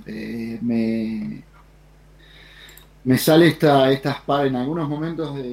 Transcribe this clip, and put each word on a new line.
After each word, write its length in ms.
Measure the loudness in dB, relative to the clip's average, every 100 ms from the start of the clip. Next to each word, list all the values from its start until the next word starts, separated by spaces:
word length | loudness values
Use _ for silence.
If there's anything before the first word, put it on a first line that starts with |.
| -14
Eh, 520 | -12 -10 -10 -10 -6
me, 800 | -2 0 0 -2 -4 -6 -8 -12 -18 -20 -20 _ _ _ _ _ -20 -20 -20 -20 -20 -20 -20 _
me 140 | 0 2
sale 300 | 6 6 6
esta, 440 | 4 4 4 4
estas 300 | 2 -2 -6
pa-, 240 | -2 0 0
en 100 | -2
algunos 320 | -4 -4 -4
momentos 480 | -6 -6 -6 -8 -8
de, 80 | -10